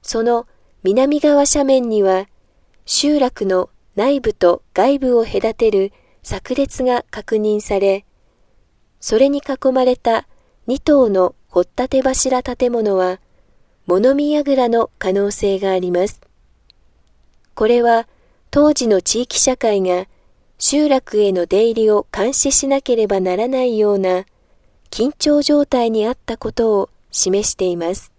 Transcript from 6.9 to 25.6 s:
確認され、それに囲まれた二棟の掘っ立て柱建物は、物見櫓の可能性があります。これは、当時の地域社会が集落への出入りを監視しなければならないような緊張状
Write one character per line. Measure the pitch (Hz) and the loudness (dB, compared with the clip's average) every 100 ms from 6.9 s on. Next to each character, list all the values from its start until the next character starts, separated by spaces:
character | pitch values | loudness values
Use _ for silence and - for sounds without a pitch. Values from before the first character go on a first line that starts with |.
| 247 - | -2 -4
確 | - - 220 | -16 -4 -2
認 | 214 208 | 0 -2
さ | - 202 | -2 0
れ、 | 196 196 _ _ _ _ _ _ _ _ _ _ | 0 -2 _ _ _ _ _ _ _ _ _ _
そ | - 226 | -4 2
れ | 277 | 2
に | 285 | 0
囲 | - 269 262 | -6 -4 -2
ま | 254 254 | 0 0
れ | 247 | 0
た | - 226 - - _ _ - | -2 -2 -4 -20 _ _ -8
二 | 269 | -4
棟 | - 285 240 | 2 4 4
の | 190 180 - _ | 2 0 -2 _
掘 | 180 | -2
っ | |
立 | 180 - 254 | -2 -4 -2
て | 269 | 0
柱 | 262 262 262 254 | 0 -2 -2 -2
建 | 247 247 247 | -4 -4 -2
物 | 240 214 190 | 0 0 0
は、 | 180 185 _ _ _ _ _ _ - | -2 -4 _ _ _ _ _ _ -2
物 | 180 240 277 | 2 4 2
見 | 294 | 0
櫓 | 302 285 269 240 | 0 0 0 2
の | 233 - _ | 0 -2 _
可 | 190 | -2
能 | 196 202 | 0 -2
性 | 196 202 196 | -2 -2 -2
が | 196 | 0
あ | 190 | -2
り | 180 | -2
ま | 175 202 | -2 -2
す。 | - _ _ _ _ _ _ _ _ _ _ _ _ _ - | -4 _ _ _ _ _ _ _ _ _ _ _ _ _ -4
こ | 220 | 2
れ | 240 | 2
は、 | 233 226 233 _ _ _ _ | 4 2 0 _ _ _ _
当 | 285 302 | 2 4
時 | 294 233 | 2 2
の | 196 | 0
地 | - 220 | 0 -4
域 | 247 - | -4 -2
社 | - 254 | 0 0
会 | 226 202 | 0 0
が | 185 180 190 _ _ _ _ _ | 0 -2 -4 _ _ _ _ _
集 | - 285 302 | -2 2 2
落 | 269 - 214 | 0 0 0
へ | 208 | 0
の | 180 170 | 0 0
出 | 190 226 | 2 2
入 | |
り | 226 220 | 2 2
を | 208 - | 0 -2
監 | - 214 | -4 -2
視 | 277 277 | -2 -2
し | 269 269 | -2 0
な | 277 | -2
け | - 233 | 0 -2
れ | 214 | 0
ば | 196 | 0
な | 185 180 | -2 -2
ら | 240 | -2
な | 262 | -2
い | 254 220 | -2 0
よ | 208 | 0
う | 202 | 0
な | 190 180 190 _ _ _ _ _ _ | 0 -2 -4 _ _ _ _ _ _
緊 | - 247 - | -4 -4 -2
張 | 294 294 | 0 2
状 | 285 294 | 2 0